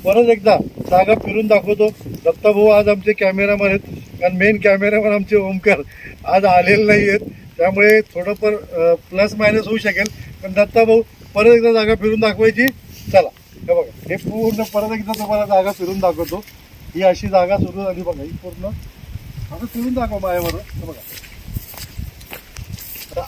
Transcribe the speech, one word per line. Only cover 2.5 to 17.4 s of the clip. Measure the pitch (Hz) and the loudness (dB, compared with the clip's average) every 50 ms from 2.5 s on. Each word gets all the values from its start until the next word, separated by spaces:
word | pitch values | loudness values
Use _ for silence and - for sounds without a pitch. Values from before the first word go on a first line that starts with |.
| 208 202 208 214 | 2 4 6 6
आज | 208 208 208 208 | 6 6 4 2
आमचे | 208 196 180 208 214 | 0 0 0 -2 -2
कॅमेरामॅन | - 202 190 190 196 202 202 208 202 202 196 | 0 0 -2 0 0 0 0 0 0 0 0
आहेत, | 190 202 - - - - - - - - | 0 -2 -4 -8 -16 -16 -16 -16 -8 -2
कारण | 175 180 185 | -2 -2 0
मेन | 180 190 208 220 202 | 2 2 2 2 2
कॅमेरामॅन | 180 208 196 196 202 208 208 214 208 214 208 | 2 2 2 2 2 0 0 0 0 0 0
आमचे | 208 190 190 214 | -2 -2 0 0
ओमकार | 208 196 190 190 190 - 208 190 - 139 - - - - - - - - | 0 0 0 -4 -2 0 0 0 0 -2 -8 -16 -20 -20 -20 -20 -14 -4
आज | - 170 190 196 | 0 0 2 4
आलेले | 196 180 180 180 180 202 208 220 | 4 4 4 4 4 4 4 4
नाही | 208 208 208 202 202 | 4 4 4 4 2
आहेत, | 196 208 - - - - - - - - | 0 -2 -4 -8 -18 -18 -20 -12 -4 -2
त्यामुळे | 170 185 190 196 208 214 214 220 | -2 0 2 2 4 4 4 4
थोडंफार, | 214 - - 170 180 202 208 - 214 214 214 | 2 -2 -6 -8 -6 -6 -6 -2 -2 -2 -2
अ, | 208 - - 185 170 165 170 170 | -4 -6 -8 -4 0 2 2 2
प्लस | 165 - - 180 185 202 208 202 | 0 -2 -4 -2 -2 -2 -2 0
मायनस | 214 214 208 214 220 208 | 0 0 2 2 0 -2
होऊ | 190 220 | -2 -4
शकेल. | 220 - 208 185 180 202 208 - - - - - - - | -4 -2 -2 -2 -2 -4 -4 -6 -12 -18 -18 -18 -14 -12
पण | 190 190 | -6 0
दत्ताभाऊ | 202 208 202 - 226 226 220 220 233 226 - - - - - - | 0 0 2 4 2 4 4 4 2 2 0 -8 -20 -18 -8 -2
परत | 202 214 226 240 | 2 6 6 6
एकदा | 233 226 233 226 | 6 6 4 2
जागा | 226 214 214 220 | 2 2 0 0
फिरून | - 202 220 220 220 | 0 0 -2 0 0
दाखवायची. | 226 214 196 202 220 220 214 214 247 269 - - - - - - - - - | 0 0 0 2 2 2 2 2 2 0 0 -4 -10 -20 -20 -16 -4 2 4
चला, | 190 160 135 - - - - - | 4 4 4 0 -14 -20 -20 -20
हे | - - - 523 | -10 -4 -2 0
बघा, | - 240 240 - - - - | 0 0 -2 -6 -14 -10 -8
हे | 175 | -8
पूर्ण | 196 - 175 202 220 226 220 214 208 220 | -8 -8 -8 -6 -2 -2 -2 -2 -2 -4
परत | 214 - 208 208 220 226 | -4 -4 -4 -4 -4 -4
एकदा | 220 202 202 220 214 | -6 -6 -6 -6 -6
तुम्हाला | 208 202 214 208 208 | -4 -2 -2 -2 0
जागा | 196 202 190 185 202 202 | 2 2 2 2 0 -2
फिरून | 185 185 175 190 196 | -6 -6 -6 -4 -2
दाखवतो. | 185 180 160 156 170 147 160 202 214 - - - - - - - - - - | 0 -2 0 -2 -4 -6 -8 -10 -12 -14 -20 -20 -20 -20 -20 -20 -18 -12 -4
ही | 165 190 | 0 2
अशी | 185 180 - - 196 | 2 2 2 -2 0
जागा | 190 190 | 2 2